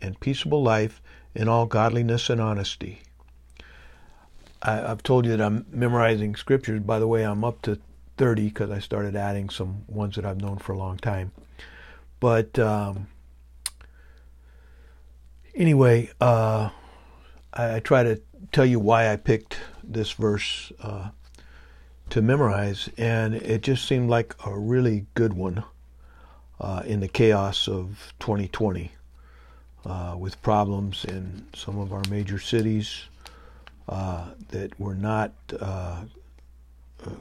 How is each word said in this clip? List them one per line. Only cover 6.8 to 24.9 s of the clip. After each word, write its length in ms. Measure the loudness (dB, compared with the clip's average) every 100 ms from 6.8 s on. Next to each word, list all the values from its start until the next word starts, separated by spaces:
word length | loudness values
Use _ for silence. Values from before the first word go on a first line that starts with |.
By 160 | 0 0
the 100 | 2
way, 140 | 2
I'm 220 | 2 0
up 180 | -2 -2
to 180 | -4 -4 -6 -20 -14 0
thirty 320 | 2 4 0
'cause 200 | -2 -4
I 80 | -4
started 380 | -4 -4 -4 -2
adding 320 | -2 -4 -6
some 360 | -6 -6 -8 -8
ones 280 | -6 -4 -4
that 100 | -6
I've 160 | -4
known 160 | -6 -6
for 160 | -6
a 20 | -6
long 220 | -6 -4
time. 340 | -4 -2 -6 -10 -20 -20 -20 -20 -20 -20 -20 0
But, 380 | 2 4 2 0
um, 480 | 2 2 -2 -6 -10 -16 -20 -20 -20 -14 -14 -14 -20 -20 -20 -20 -20 -20 -20 -20 -20 -20 -20 -20 -20 -20 -20 -20 -12
anyway, 560 | 2 4 8 8 6 2 2
uh, 480 | 4 4 4 2 -2 -6 -20 -20 -20 -20 -20 -20 -12
I, 220 | -4 -2 -2
I 40 |
try 220 | 4 4
to 180 | 4 0 -6 -20 -2
tell 140 | 4 4
you 120 | 4
why 320 | 6 6 4
I 60 | 2
picked 400 | 2 2 0 -12 -12 -16
this 300 | -8 -4 -4
verse, 580 | 0 0 0 -2 -8 -10 -14
uh, 260 | -12 -10 -10 -14 -20 -20 -20 -20 -20 -20 -20 -20 -4
to 100 | 0
memorize, 720 | 4 4 2 2 -2 -4 -8 -4
and 360 | 0 0 0
it 280 | -2 -2 -2
just 260 | 0 0 0
seemed 220 | 0 2
like 240 | 2 0 -8
a 140 | -10 -6
really 480 | 0 2 4